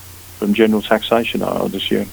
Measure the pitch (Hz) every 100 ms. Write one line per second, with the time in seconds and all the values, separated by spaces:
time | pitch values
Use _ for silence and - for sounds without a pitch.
0 | - - - - 104 104 110 107 - 107
1 | - 113 113 - 95 92 98 98 - 104
2 | 101